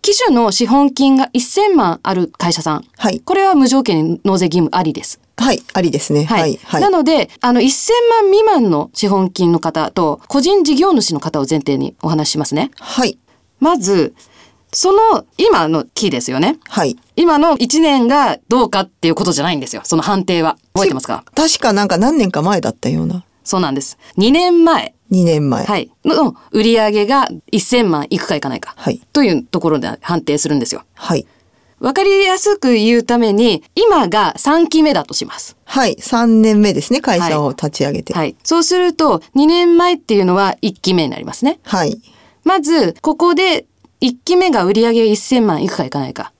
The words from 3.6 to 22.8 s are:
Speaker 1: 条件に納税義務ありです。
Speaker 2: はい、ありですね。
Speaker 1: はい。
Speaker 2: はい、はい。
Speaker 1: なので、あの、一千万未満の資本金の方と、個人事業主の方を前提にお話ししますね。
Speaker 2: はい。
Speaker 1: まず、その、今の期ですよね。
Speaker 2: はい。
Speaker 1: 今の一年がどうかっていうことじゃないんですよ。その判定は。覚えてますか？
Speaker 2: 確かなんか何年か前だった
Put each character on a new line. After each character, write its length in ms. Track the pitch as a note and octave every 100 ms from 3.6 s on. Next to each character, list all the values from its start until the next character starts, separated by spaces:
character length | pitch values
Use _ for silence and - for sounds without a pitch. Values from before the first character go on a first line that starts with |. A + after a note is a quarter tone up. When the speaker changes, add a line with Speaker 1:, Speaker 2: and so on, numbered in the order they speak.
| C4
Speaker 1:
条 140 | C4+
件 300 | B3+ E3 D#3+
に 80 | E3+
納 140 | G3+ F#3+
税 80 | F3
義 60 | E3+
務 100 | D#3+
あ 100 | -
り 120 | E3
で 100 | C#3+
す。 160 | - - _ -
Speaker 2:
は 160 | B3
い、 100 | G3+ -
あ 60 | -
り 80 | F3
で 80 | C#3+
す 160 | -
ね。 100 | D3
Speaker 1:
は 140 | D3+ A3
い。 20 |
Speaker 2:
は 60 | D#3+
い、 140 | A#2+
は 160 | - -
い。 20 |
Speaker 1:
な 80 | G#4
の 160 | F4+
で、 240 | C#4 D#4 E3+ -
あ 100 | B3
の、 80 | B3
一 100 | C4
千 220 | - - A#4+ A#4+ A4+
万 80 | G4+
未 140 | G4
満 260 | A4 F#4 A3
の 180 | D3+ -
資 140 | - G#3
本 220 | G3 F#3
金 220 | F#3 F3
の 60 | E3+
方 320 | E3 D#3+ D#3
と、 300 | - E3 D3 _
個 120 | C#4
人 240 | D#4 G4+
事 120 | D4+ C#4
業 160 | F#4+
主 180 | D#4 -
の 80 | D3+
方 200 | D#3+ D#3
を 60 | C3+
前 100 | D#3
提 180 | C#3 C#3
に 180 | C#3 -
お 60 | D#3+
話 220 | D#3 D3+
し 20 |
し 60 | D3+
ま 80 | D3
す 80 |
ね。 160 | C#3+ C4+ -
Speaker 2:
は 260 | - -
い。 140 | B3 - _ _ _ _
Speaker 1:
ま 160 | D4+ F4
ず、 380 | F#3+ G3 C#3+ - - _ _ _ _
そ 200 | - F#4
の、 320 | G4 A4 F#4 - -
今 280 | G#4+ D4 D#3
の 180 | D#3+ B2
期 160 | - G#3
で 100 | B2+
す 100 | A#2+
よ 80 | C3
ね。 200 | F3+ D#4+ -
Speaker 2:
は 160 | -
い。 120 | D3+ - _ -
Speaker 1:
今 220 | E4+ D4+
の 180 | E4 D4
一 240 | - D4
年 260 | D#4+ C#4 A#3
が 320 | C#4+ B3+ D#3 _
ど 180 | B3 A3+
う 40 |
か 100 | G3
っ 80 | F#3+
て 200 | _ E3
い 20 |
う 40 | D#3+
こ 80 |
と 80 | -
じ 80 | -
ゃ 40 |
な 60 | D#3
い 60 | D#3+
ん 40 |
で 60 | C3
す 80 |
よ。 80 | A2
そ 120 | - E3
の 60 |
判 220 | D#3+ G3
定 180 | F#3 F3
は。 140 | D#3+ - _
覚 120 | F3+ G3
え 20 |
て 60 |
ま 60 | C3+
す 60 | C3
か？ 180 | A#2+ -
Speaker 2:
確 240 | - D#4+ -
か 140 | A#3+
な 120 | G3
ん 40 | -
か 80 | F3
何 220 | A3+ D#4
年 120 | G3
か 120 | D3+
前 180 | E3 G3
だ 100 | A2
っ 20 |
た 160 | -